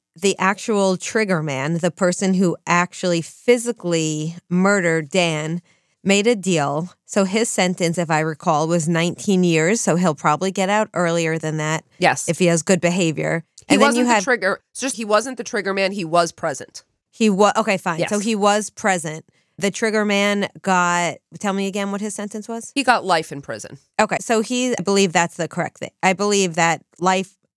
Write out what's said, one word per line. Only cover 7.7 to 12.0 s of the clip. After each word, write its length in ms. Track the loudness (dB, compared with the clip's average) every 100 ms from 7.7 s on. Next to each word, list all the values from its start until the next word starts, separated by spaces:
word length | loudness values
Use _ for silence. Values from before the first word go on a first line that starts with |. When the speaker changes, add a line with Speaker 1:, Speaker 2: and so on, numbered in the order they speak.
| 2 0 0
Speaker 1:
if 120 | 0
I 80 | 0
recall, 480 | 0 -2 0 0 2
was 200 | 0 2
nineteen 540 | 0 0 -2 0 2
years. 380 | 4 4 2 2
So 160 | 0 2
he'll 180 | 2
probably 380 | 0 0 0 -2
get 160 | -2 0
out 200 | 0 0
earlier 420 | -2 0 0 0 -2
than 200 | -4 -4
that. 280 | -2 -4 -6
Speaker 2:
Yes. 300 | _